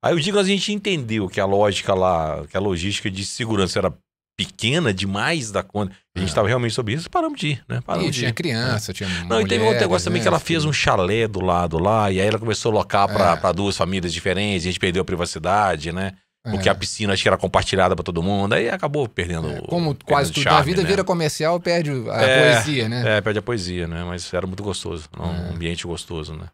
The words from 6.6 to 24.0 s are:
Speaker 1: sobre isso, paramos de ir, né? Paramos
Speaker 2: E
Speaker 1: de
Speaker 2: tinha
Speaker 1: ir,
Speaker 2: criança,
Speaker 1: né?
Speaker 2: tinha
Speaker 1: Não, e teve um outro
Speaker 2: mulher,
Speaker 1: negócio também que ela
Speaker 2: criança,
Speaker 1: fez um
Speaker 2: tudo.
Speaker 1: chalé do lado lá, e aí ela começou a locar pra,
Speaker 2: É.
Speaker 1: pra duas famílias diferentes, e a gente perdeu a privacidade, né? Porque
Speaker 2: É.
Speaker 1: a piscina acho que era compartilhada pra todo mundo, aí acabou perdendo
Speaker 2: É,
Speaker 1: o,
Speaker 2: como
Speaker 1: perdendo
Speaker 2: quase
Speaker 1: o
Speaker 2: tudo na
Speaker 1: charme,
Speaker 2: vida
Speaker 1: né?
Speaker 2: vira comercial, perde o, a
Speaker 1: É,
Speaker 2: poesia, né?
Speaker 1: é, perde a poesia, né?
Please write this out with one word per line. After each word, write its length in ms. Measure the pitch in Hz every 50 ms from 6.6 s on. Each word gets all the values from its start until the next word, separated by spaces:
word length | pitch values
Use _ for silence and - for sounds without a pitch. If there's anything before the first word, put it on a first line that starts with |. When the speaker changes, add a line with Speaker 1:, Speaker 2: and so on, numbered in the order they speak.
| 120 117 107
Speaker 1:
sobre 200 | - 123 104 107
isso, 140 | 151 170 -
paramos 280 | - 370 320 320 294 269
de 100 | - 151
ir, 160 | 147 - - _
né? 120 | 120 120 127
Paramos 240 | - - - 185 -
Speaker 2:
E 20 |
Speaker 1:
de 80 | 156 127
Speaker 2:
tinha 100 | 120 120
Speaker 1:
ir, 20 | 117
Speaker 2:
criança, 560 | - 170 170 120 113 120 131 123 107 - - 92
Speaker 1:
né? 20 |
Speaker 2:
tinha 140 | - 101 92 90 85 85
Speaker 1:
Não, 160 | 87 - 226
e 60 | 220
teve 160 | - - - 220
um 40 |
outro 80 | 220 214
Speaker 2:
mulher, 60 | - 214
Speaker 1:
negócio 220 | 185 180 180 175
também 180 | 180 175 175 -
que 60 | 180
ela 100 | 170 160
Speaker 2:
criança, 80 | -
Speaker 1:
fez 180 | - 170 165 151
um 40 | 151
Speaker 2:
tudo. 60 | 147
Speaker 1:
chalé 540 | - - 147 131 104 92 90 101 113 117 107
do 120 | 98 95
lado 380 | 90 92 87 87 90 87 78 80
lá, 320 | 82 101 110 113 107 101
e 100 | 98 92
aí 60 | 95
ela 120 | 104 110 107
começou 340 | 110 117 107 - - 120 107
a 20 |
locar 320 | 107 87 - - 104 101 98
pra, 240 | 101 107 98 87 82
Speaker 2:
É. 40 |
Speaker 1:
pra 160 | 78 78 92 90
duas 240 | 85 101 101 95
famílias 360 | - - 82 95 95 87 90 82
diferentes, 520 | 87 - 98 92 90 104 104 101 92 82
e 40 | 92
a 20 | 90
gente 80 | -
perdeu 220 | - 95 85 95 90
a 20 |
privacidade, 880 | - 98 82 87 85 - - 78 87 95 104 104 98 87 80 73 82 82
né? 200 | 92 95 98 92 - _ _ _ _ _ 120
Porque 180 | 107 101 92 95
Speaker 2:
É. 40 | 98
Speaker 1:
a 20 |
piscina 380 | 95 92 - - - 110 101 98
acho 80 | 95 -
que 60 | 110
era 100 | 95 90
compartilhada 580 | - 95 - - 98 - - 95 92 90 92
pra 60 | 87 90
todo 200 | - 87 85 82
mundo, 300 | 95 104 101 98 98 117
aí 160 | 160 202 233
acabou 400 | - 185 - 156 143 147 139 113
perdendo 400 | - - 90 85 87 82 80 78
Speaker 2:
É, 100 | 71 -
Speaker 1:
o, 20 | -
Speaker 2:
como 280 | - - 175 175 156 139
Speaker 1:
perdendo 100 | - -
Speaker 2:
quase 260 | - 147 143 143 165
Speaker 1:
o 40 | 160
Speaker 2:
tudo 100 | 151 139
na 60 | -
Speaker 1:
charme, 160 | 165 165 143 139 185
Speaker 2:
vida 100 | 185 185
Speaker 1:
né? 60 | 156
Speaker 2:
vira 140 | 196 196 185
comercial, 540 | 190 185 170 165 151 - - 160 156 170 175
perde 320 | 175 180 170 170 170 147
o, 200 | 143 131 113 110
a 100 | 104 113
Speaker 1:
É, 320 | 113 131 131 131 127 127 123
Speaker 2:
poesia, 340 | 113 110 147 151 131 113 110
né? 280 | 117 123 120 110 107
Speaker 1:
é, 40 | 104 95
perde 160 | 110 107 104
a 40 | 101
poesia, 440 | 113 120 113 90 87 90 90 85 82
né? 160 | 82 82